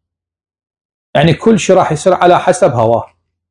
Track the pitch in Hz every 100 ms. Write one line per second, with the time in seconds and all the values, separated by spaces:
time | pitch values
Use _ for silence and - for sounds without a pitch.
0 | _ _ _ _ _ _ _ _ _ _
1 | _ 139 160 147 226 214 - 185 - 151
2 | 190 180 180 165 - 269 175 120 113 113
3 | - _ _ _ _